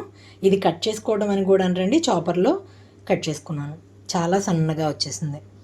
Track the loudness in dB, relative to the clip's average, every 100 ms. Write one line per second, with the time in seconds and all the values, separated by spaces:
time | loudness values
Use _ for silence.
0 | -2 -12 -20 0 2 2 2 0 -4 -4
1 | -2 -2 0 0 4 4 4 0 2 2
2 | 2 0 0 2 2 2 -4 -20 -20 -12
3 | -2 -2 -2 -8 -8 -8 -8 -12 -18 -20
4 | -6 -2 0 0 0 0 0 0 -2 -4
5 | -8 -6 -8 -8 -12 -14